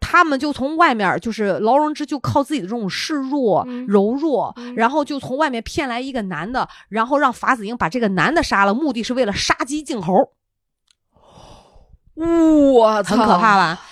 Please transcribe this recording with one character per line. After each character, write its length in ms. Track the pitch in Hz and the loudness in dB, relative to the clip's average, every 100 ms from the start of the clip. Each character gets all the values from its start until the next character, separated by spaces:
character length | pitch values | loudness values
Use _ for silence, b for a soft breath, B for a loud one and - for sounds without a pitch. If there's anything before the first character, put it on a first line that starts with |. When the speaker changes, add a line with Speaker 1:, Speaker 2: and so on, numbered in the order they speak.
Speaker 1:
他 200 | - 339 | 0 2
们 160 | 339 269 | 2 2
就 140 | 294 | -2
从 240 | 269 269 320 | -4 -4 0
外 180 | 330 | 2
面， 240 | 233 190 147 | 2 0 -2
就 140 | 233 | -4
是 260 | 214 202 156 | -4 -2 0
劳 180 | 214 269 | 2 2
荣 160 | 302 | 2
枝 100 | 302 | -4
就 140 | 294 285 | -6 -6
靠 260 | - 294 | -2 -2
自 80 | 277 | 0
己 80 | 294 | -4
的 60 | 180 | -6
这 20 | |
种 220 | 240 196 | -6 -6
示 240 | - - | -6 -6
弱、 500 | 302 262 285 233 160 240 | -6 -4 0 2 2 0
Speaker 2:
嗯。 200 | 247 254 | -6 0
Speaker 1:
柔 260 | 202 202 | 2 2
弱， 400 | 269 320 233 151 - | 0 -2 -2 -4 -8
Speaker 2:
嗯。 180 | 247 | -10
Speaker 1:
然 160 | 247 226 | -2 0
后 120 | 294 | 0
就 160 | 285 285 | -4 -6
从 200 | - 254 | -6 -2
外 100 | 311 | -2
面 140 | 269 | -4
骗 260 | - - 277 | -8 -6 -6
来 100 | 233 | -6
一 140 | 269 | -8
个 80 | 247 | -8
男 320 | 196 151 185 | -6 -8 -6
的， 160 | 254 185 B B | -6 -6 B B
然 160 | 208 233 | -4 0
后 100 | 285 | 2
让 160 | 277 | 2
法 240 | - - 254 | 0 -2 -2
子 100 | 196 | -4
英 80 | |
把 140 | 240 165 | -4 -2
这 100 | 247 | 0
个 100 | 214 | 0
男 260 | 185 170 | 2 2
的 80 | 330 | 2
杀 240 | - 196 202 | 0 2 2
了， 80 | |
目 180 | 220 311 | 2 -2
的 100 | 240 | -4
是 120 | 208 | -4
为 100 | 254 | -2
了 80 | 220 | -2
杀 220 | 185 - - | -2 -2 -2
鸡 180 | 277 302 | -2 -6
儆 160 | 302 247 | -6 -6
猴。 140 | 180 190 - _ _ _ _ _ _ _ _ _ b b b b b b b - _ - | 0 2 0 _ _ _ _ _ _ _ _ _ b b b b b b b -20 _ -8
Speaker 2:
我 840 | 330 339 320 302 277 247 220 214 | 0 4 6 6 6 6 6 2
操。 140 | 196 220 | 0 2
Speaker 1:
很 100 | 220 | 4
可 120 | 214 | 4
怕 180 | 226 196 | 4 4
吧？ 240 | 170 175 B | 2 -2 B